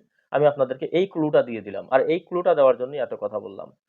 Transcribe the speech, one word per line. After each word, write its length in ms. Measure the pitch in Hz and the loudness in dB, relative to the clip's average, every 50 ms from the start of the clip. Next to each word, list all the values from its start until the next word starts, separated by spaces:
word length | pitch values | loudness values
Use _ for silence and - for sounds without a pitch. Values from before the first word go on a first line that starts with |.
| _ _ _ _ _ _ | _ _ _ _ _ _
আমি 120 | - 143 151 | 0 2 2
আপনাদেরকে 400 | 143 143 139 131 123 131 131 156 - | 2 2 2 -2 -2 -4 -6 -4 -2
এই 140 | - 175 196 | 0 0 0
ক্লুটা 340 | 190 - 165 151 151 156 147 | 0 -2 -2 0 2 4 2
দিয়ে 200 | 123 123 113 107 | 2 2 -2 -8
দিলাম, 220 | 95 104 95 95 90 - | -8 -8 -10 -10 -4 0
আর 100 | 127 135 | 2 2
এই 200 | - 147 165 185 | 2 2 -2 -2
ক্লুটা 320 | - - 175 175 180 185 165 | -4 -6 -6 -2 0 2 4
দেওয়ার 220 | 147 135 131 120 117 | 6 6 4 4 2
জন্যই 220 | 127 131 147 139 117 | -2 -8 -6 -6 -6
এত 80 | - 113 | -6 -6
কথা 240 | - 104 101 107 104 | -8 -8 -6 -8 -8
বললাম, 300 | 101 98 - - - - _ _ _ | -10 -10 -14 -14 -16 -16 _ _ _